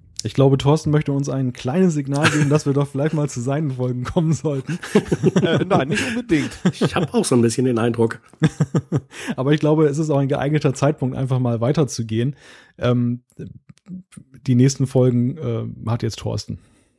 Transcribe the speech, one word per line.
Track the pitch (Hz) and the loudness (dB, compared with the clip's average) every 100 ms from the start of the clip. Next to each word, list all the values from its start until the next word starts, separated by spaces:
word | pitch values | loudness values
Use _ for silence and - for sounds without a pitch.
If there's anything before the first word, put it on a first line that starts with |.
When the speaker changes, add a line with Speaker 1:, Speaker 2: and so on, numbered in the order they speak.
| _ - | _ -10
Speaker 1:
Ich | 110 | -6
glaube, | - 135 135 | 2 4 4
Thorsten | 131 156 151 | 4 2 2
möchte | 151 151 | 0 0
uns | 139 139 | -2 -2
ein | 135 127 | -2 -4
kleines | 123 123 156 190 | -4 -4 2 2
Signal | 151 135 139 156 | 2 -2 0 2
geben, | 151 143 | 2 2
dass | 151 | 2
wir | 147 | 2
doch | 139 143 | 0 0
vielleicht | 135 151 | -2 -2
mal | 156 147 | -2 -4
zu | 127 | -4
seinen | 120 139 156 | -4 -2 -4
Folgen | 127 127 123 | -4 -4 -4
kommen | 123 - 160 | -4 -2 0
sollten. | 151 160 139 131 170 | 0 -2 -4 -6 -8
<laughs> | - 208 190 - - 185 | 0 0 2 0 2 2
Speaker 2:
Äh, | 165 165 | 2 0
nein, | 175 190 139 | 2 0 0
nicht | 208 - | -2 -2
unbedingt. | 233 - 160 120 - 185 | -4 0 0 0 -2 -2
Speaker 3:
Ich | - 185 | 0 -2
hab | - 160 | 0 -2
auch | - | -2
so | - | 2
ein | 127 | 2
bisschen | 117 113 | 2 2
den | 127 117 | 0 2
Eindruck. | 117 117 113 - _ _ 156 - 151 165 | 0 2 0 -2 _ _ 0 0 -2 -2
Speaker 1:
<laughs> | - 147 - - - 196 | -2 -6 -6 -12 -10 -4
Aber | 131 | 0
ich | 151 | 2
glaube, | 156 156 156 | 2 4 2
es | 139 | 2
ist | 156 | 0
auch | 139 | 0
ein | 135 | 0
geeigneter | 139 139 151 143 | 0 0 0 0
Zeitpunkt, | 131 139 156 127 - | 0 0 0 -4 -4
einfach | 131 131 | -2 0
mal | 123 117 | 0 0
weiterzugehen. | 117 123 135 - 113 110 127 - - - - _ | 0 0 0 -2 -4 -2 -2 -4 -16 -20 -20 _
Ähm, | 123 123 120 123 - - 95 - _ - _ 180 - - - - - | 0 2 0 -4 -10 -18 -18 -18 _ -20 _ -16 -16 -20 -20 -12 0
die | |
nächsten | 123 135 135 135 | 4 4 4 0
Folgen, | 131 127 123 123 156 | 2 4 2 0 -4
äh, | 127 113 117 120 120 | -6 -6 -8 -10 -6
hat | 117 | -4
jetzt | 110 - | -4 -6
Thorsten. | 113 110 - 104 _ _ _ | -6 -8 -8 -14 _ _ _